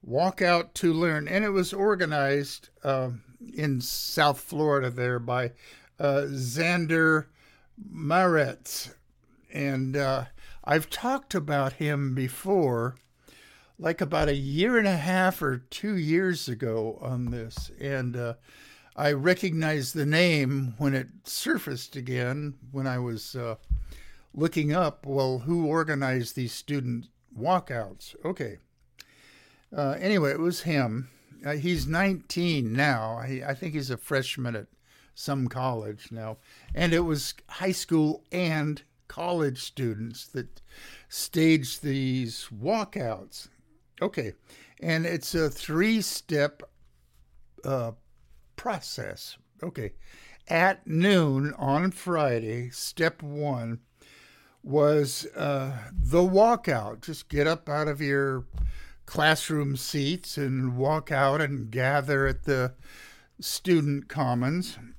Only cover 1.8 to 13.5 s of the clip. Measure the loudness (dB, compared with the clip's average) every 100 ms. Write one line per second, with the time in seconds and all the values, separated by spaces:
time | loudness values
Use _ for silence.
1.8 | 2 2 2 2 2 2 0 -8 -16 _
2.8 | -2 0 -2 -6 -12 -20 -14 -4 -2 0
3.8 | -2 -4 -4 2 4 2 -4 0 2 2
4.8 | 0 -2 -2 -2 -2 -2 -2 -6 -20 -20
5.8 | -20 _ 0 2 0 -4 -6 -2 0 2
6.8 | 2 4 6 4 2 _ -20 _ _ -18
7.8 | -14 -8 0 4 6 6 4 -2 -10 -10
8.8 | -10 -16 _ _ _ _ _ -4 -2 -2
9.8 | -2 0 0 0 -4 -12 -16 -12 2 2
10.8 | 2 -4 -2 -2 -2 -4 0 0 0 0
11.8 | -2 0 0 -2 -4 -4 0 2 4 2
12.8 | -2 -4 _ _ -20 -20 -20